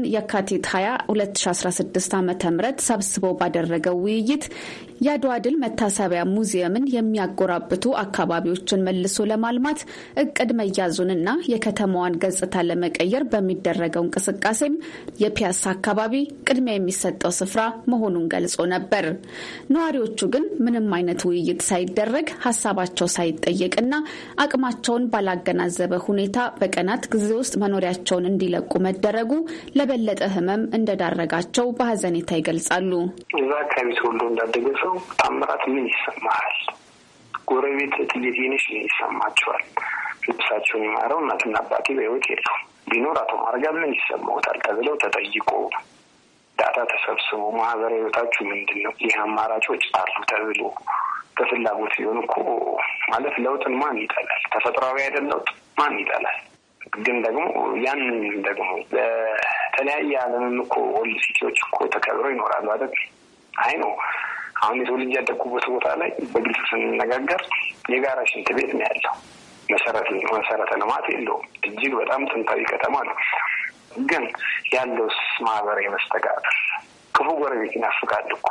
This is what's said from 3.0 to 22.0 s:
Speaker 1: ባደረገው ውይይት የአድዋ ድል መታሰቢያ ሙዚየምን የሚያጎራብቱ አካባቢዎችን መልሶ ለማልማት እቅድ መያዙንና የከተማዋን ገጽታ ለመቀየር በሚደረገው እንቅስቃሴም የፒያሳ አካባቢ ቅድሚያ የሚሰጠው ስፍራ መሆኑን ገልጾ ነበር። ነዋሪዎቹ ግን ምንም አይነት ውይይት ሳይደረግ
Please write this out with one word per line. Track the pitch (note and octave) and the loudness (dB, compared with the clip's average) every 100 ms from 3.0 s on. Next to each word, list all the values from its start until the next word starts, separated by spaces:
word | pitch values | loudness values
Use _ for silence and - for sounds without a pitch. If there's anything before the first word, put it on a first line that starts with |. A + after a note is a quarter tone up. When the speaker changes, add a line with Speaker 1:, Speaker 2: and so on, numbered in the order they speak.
| G3 - F#3 F3+ | 0 0 0 0
Speaker 1:
ባደረገው | F3 E3+ E3 E3+ F3+ F3+ | 0 0 0 0 0 0
ውይይት | G3 A3 A3 D4 - - - - - - | 2 2 2 0 -2 -10 -12 -14 -16 -2
የአድዋ | B3+ D4 C4 A#3+ | 2 2 2 0
ድል | A#3 D#4 | 2 2
መታሰቢያ | A#3+ - G#3+ G3 F#3+ F3 F3+ | 0 0 0 2 2 2 2
ሙዚየምን | G3+ G#3+ F#3 F3 G#3+ C4+ | 2 2 2 2 2 2
የሚያጎራብቱ | B3 A3 A3 F#3 F#3+ F#3+ F3 F3 F#3 A#3+ - | 2 2 2 0 2 2 2 0 0 2 0
አካባቢዎችን | G3 F#3+ F#3 E3+ E3 F#3 - G3 | 0 0 2 2 2 0 2 2
መልሶ | F#3 F#3 F#3+ - G#3 | 2 2 0 2 2
ለማልማት | A3 A#3 B3 C#4 D4+ - - - - | 2 2 2 0 0 -6 -14 -6 -2
እቅድ | C#4+ - B3 | 0 2 2
መያዙንና | A#3 G3 G3 F3+ F3+ F#3 F3+ F3+ D4+ F4 | 2 2 2 2 2 2 2 2 2 2
የከተማዋን | A3+ A3 G#3+ G3 F3+ F3+ E3+ | 0 2 2 2 2 2 2
ገጽታ | F#3+ F#3 F#3+ F#3+ | 0 0 0 0
ለመቀየር | E3+ F3 E3+ - F3 B3 | 2 2 0 0 0 2
በሚደረገው | C4 G#3+ F#3+ F#3 F3+ E3+ E3+ E3+ | 2 2 2 0 0 0 0 0
እንቅስቃሴም | E3+ F#3 G3+ F#3+ G#3 A3 D4 D#4 - - - - | 0 0 -2 0 0 2 0 0 -4 -12 -12 0
የፒያሳ | G#3 G#3 G3 F#3 F#3+ | 0 2 0 0 0
አካባቢ | F#3+ G#3 G#3 A3 C4+ C#4+ - | 0 0 0 0 0 -2 -4
ቅድሚያ | - C4 B3+ G3+ | 0 2 2 0
የሚሰጠው | F#3 F#3+ F#3+ D#3+ F3 | 0 0 -2 0 -2
ስፍራ | F3 F#3+ A3+ A3+ A#3 - | 0 -2 0 0 0 0
መሆኑን | A#3 G#3+ F3 E3 | 2 2 0 0
ገልጾ | F3+ F3 - F3 | 0 0 0 0
ነበር። | F3+ F#3+ G#3 E3 F3+ - - - - - | 0 0 0 0 -4 -8 -14 -12 -8 2
ነዋሪዎቹ | D4 E4 C#4+ A3 G#3+ F#3 | 2 4 0 0 0 0
ግን | C4+ D#4+ D#4+ | 2 0 2
ምንም | A#3+ A#3 G#3+ | 2 2 2
አይነት | F3 F3 E3+ | 2 2 0
ውይይት | F3+ F3 E3 F3 | 0 2 0 0
ሳይደረግ | - F3+ F#3 G3 | 0 0 0 0